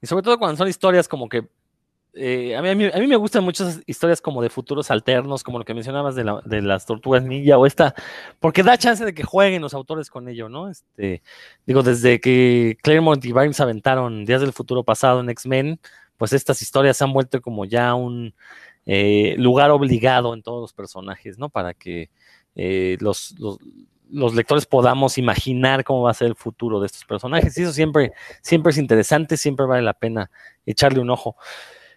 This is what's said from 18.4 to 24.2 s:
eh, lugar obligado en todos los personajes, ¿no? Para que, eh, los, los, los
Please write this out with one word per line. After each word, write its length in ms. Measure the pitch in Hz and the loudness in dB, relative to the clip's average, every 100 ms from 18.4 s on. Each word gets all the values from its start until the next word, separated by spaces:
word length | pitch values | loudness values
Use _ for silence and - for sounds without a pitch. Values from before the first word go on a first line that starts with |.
| - - - _ - | -20 -20 -20 _ -4
eh, 480 | 98 101 104 104 - | 0 2 2 2 2
lugar 320 | 123 131 143 | 2 4 4
obligado 600 | 143 139 120 127 127 120 | 4 2 2 2 2 0
en 80 | 113 | -8
todos 180 | 113 120 | -12 -12
los 120 | 113 | -12
personajes, 640 | - 98 95 98 95 107 101 | -16 -18 -16 -16 -16 -16 -14
¿no? 100 | 147 | -8
Para 240 | 107 90 | -6 -8
que, 360 | - 90 85 80 _ _ _ _ | -10 -12 -12 -12 _ _ _ _
eh, 420 | 90 92 95 92 90 | -8 -4 -2 -2 -2
los, 340 | 104 95 - - | -4 -4 -10 -12
los, 180 | 107 98 - 50 _ _ _ | -12 -12 -18 -20 _ _ _
los 260 | 143 | -2